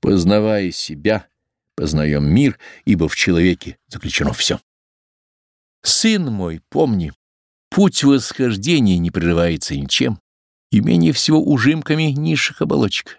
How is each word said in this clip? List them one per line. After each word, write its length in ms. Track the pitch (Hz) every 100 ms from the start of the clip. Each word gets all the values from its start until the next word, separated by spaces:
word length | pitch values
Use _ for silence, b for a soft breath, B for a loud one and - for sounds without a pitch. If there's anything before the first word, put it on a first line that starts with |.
Познавая 680 | - 98 85 104 107 107 95
себя, 560 | - - 78 80 107 - _ _ _ _
познаем 500 | - 78 76 76 73
мир, 340 | 73 92 143 - B B
ибо 240 | - 92 80
в 80 | -
человеке 640 | - 85 90 90 - - _
заключено 440 | - - - -
все. 280 | - - - _ _ _ _ _ _ _ _ _ _ _ _
Сын 500 | - - 226 214 156
мой, 280 | 107 90 82 _
помни, 440 | 147 156 104 80 - _ _ _ _ _
путь 320 | - 196 -
восхождения 960 | 143 139 - - 127 101 113 170 110 90
не 120 | 85
прерывается 680 | 87 85 85 85 80 - 69
ничем, 440 | 69 - 131 110 _ _ _ _ _
и 100 | 110
менее 320 | 95 175 165
всего 280 | 135 - 156
ужимками 640 | - 143 120 160 - 156
низших 580 | 156 139 156 156 - -
оболочек. 560 | - 147 107 - -